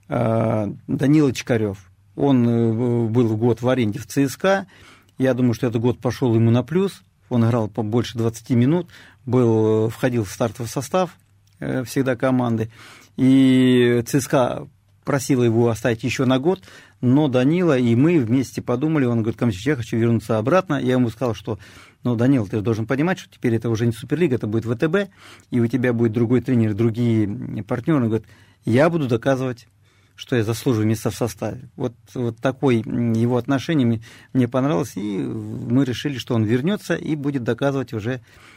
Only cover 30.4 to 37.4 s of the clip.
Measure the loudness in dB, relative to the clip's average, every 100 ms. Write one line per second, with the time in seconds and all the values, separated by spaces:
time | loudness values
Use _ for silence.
30.4 | 0 -2 0 0 0 0 -4 -4 -6 -6
31.4 | -8 -10 -14 -10 -10 -10 -14 -6 -6 -4
32.4 | -4 0 0 0 0 -2 0 0 0 0
33.4 | -2 -2 0 0 0 -2 -6 -20 -6 -2
34.4 | 0 0 0 -2 -4 -8 -6 -6 -6 -8
35.4 | -10 -8 -2 0 0 -2 -6 -8 -2 0
36.4 | 2 0 0 -4 -4 -4 -4 -4 -4 -4